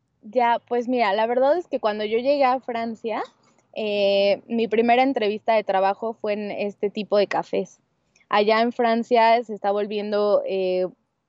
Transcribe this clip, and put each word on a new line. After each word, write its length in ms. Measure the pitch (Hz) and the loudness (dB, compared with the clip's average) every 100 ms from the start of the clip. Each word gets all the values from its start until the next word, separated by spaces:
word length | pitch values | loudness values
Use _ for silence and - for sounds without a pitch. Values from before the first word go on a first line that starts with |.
| _ _ | _ _
Ya, 400 | 220 247 233 233 - | -6 0 0 0 -2
pues 180 | 240 233 | -4 -2
mira, 240 | 254 208 | 0 0
la 160 | 208 226 | 0 0
verdad 300 | 247 269 349 | 2 2 2
es 100 | - | -2
que 140 | 254 | -4
cuando 240 | 214 214 214 | -2 -2 -2
yo 120 | 226 | -2
llegué 280 | 262 285 254 | 0 2 2
a 160 | 254 | 0
Francia, 640 | - 226 233 214 226 240 480 _ _ _ _ | -4 -6 -6 -8 -8 -8 -10 _ _ _ _
eh, 680 | - 214 202 196 196 202 185 - | -8 -4 0 2 4 2 0 -2
mi 220 | 233 233 | -4 0
primera 340 | 220 233 240 | 2 4 4
entrevista 500 | 269 262 208 214 - | 2 0 -2 -2 0
de 120 | 220 208 | 0 0
trabajo 480 | 190 190 196 226 | 0 0 -2 -6
fue 180 | 220 214 | -6 -6
en 200 | 208 202 | -4 -6
este 380 | 160 202 - 208 | -6 -8 -6 -6
tipo 280 | 220 196 208 | -6 0 2
de 100 | 185 | 2
cafés. 540 | 160 - 196 185 _ _ _ _ _ - | -2 -4 -4 -6 _ _ _ _ _ -2
Allá 320 | 208 208 226 | 0 2 2
en 100 | 240 | 0
Francia 720 | 247 233 226 226 233 226 233 | 0 0 0 2 4 4 4
se 100 | 226 | 0
está 180 | 208 202 | -6 -4
volviendo, 720 | 208 208 208 208 208 208 196 - | -2 -4 -6 -4 -2 2 0 0
eh, 400 | 190 185 185 185 - _ _ | -2 -2 -2 -4 -8 _ _